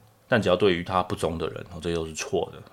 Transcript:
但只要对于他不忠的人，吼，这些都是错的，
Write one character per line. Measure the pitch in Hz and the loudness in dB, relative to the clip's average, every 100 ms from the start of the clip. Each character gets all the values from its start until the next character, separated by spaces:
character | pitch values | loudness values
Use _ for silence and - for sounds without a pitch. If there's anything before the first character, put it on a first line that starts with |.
| - _ _ | -20 _ _
但 | 120 | 2
只 | 95 | 4
要 | 90 | 4
对 | 104 87 | 4 4
于 | |
他 | 87 92 | 0 -2
不 | 90 | 0
忠 | 95 82 82 | -2 -2 -2
的 | 78 | -6
人， | - - | -8 -12
吼， | 85 | -8
这 | 85 | -4
些 | 85 | -2
都 | 80 | -4
是 | |
错 | 78 - 90 - | -6 -4 -2 -2
的， | - - | -8 -18